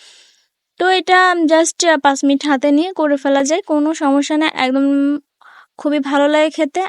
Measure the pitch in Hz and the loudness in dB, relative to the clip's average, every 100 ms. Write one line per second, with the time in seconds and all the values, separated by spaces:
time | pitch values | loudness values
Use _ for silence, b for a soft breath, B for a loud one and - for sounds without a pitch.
0 | b b b b b _ _ - 359 370 | b b b b b _ _ -4 0 0
1 | 359 370 370 349 311 320 330 - 349 302 | 2 2 2 2 2 2 2 0 0 2
2 | 285 277 277 277 294 277 294 285 359 381 | 0 0 0 0 0 -2 2 0 0 -2
3 | 302 285 277 277 277 339 403 302 302 320 | -2 0 0 0 0 -2 -2 -2 -2 -2
4 | 294 277 285 302 311 - 262 269 277 277 | 0 0 0 -2 -2 -2 -2 0 0 0
5 | 277 294 - _ b b b - 302 294 | 0 -2 -8 _ b b b -8 -4 -2
6 | 269 285 285 302 311 311 302 359 | -2 0 2 2 0 0 -4 -4